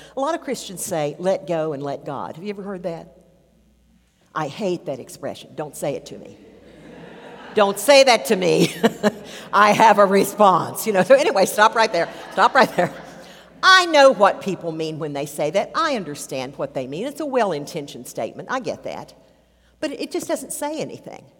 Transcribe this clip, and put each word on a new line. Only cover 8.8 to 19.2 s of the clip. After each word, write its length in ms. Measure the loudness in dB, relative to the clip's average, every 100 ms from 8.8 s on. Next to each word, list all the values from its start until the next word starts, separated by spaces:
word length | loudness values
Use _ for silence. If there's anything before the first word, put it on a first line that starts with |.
| -2 0 -4
<laughs> 400 | -4 -18 -18 -2
I 180 | 4 4
have 260 | 6 6 6
a 80 | 6
response, 800 | 4 0 4 6 6 0 -6 -2
you 80 |
know. 100 | 0
So 120 | 6 6
anyway, 300 | 4 2 0
stop 280 | 4 4
right 180 | 4 0
there. 180 | 0 -4 -6 -8
Stop 200 | 2 2
right 160 | 4 2 2
there. 180 | -2 -4 -18 -20 -20 -20 -20 0
I 220 | 4 6 6
know 260 | 6 6
what 300 | 6 2 2
people 300 | -6 -6 -6
mean 280 | -6 -6 -6
when 140 | -8
they 120 | -6 -8
say 260 | -4 -2
that. 200 | 0 -2
I 220 | -2 -2 -2
understand 640 | -6 -12 -10 -8 -8 -8
what 160 | -8
they 120 | -6 -8
mean. 220 | -8 -8
It's 140 | -8
a 40 | -4
well-intentioned 840 | -2 -2 -2 -8 -10 -12 -14 -14
statement. 420 | -8 -8 -8 -8
I 80 | -8
get 240 | -6 -10
that. 300 | -10 -14 -16 -20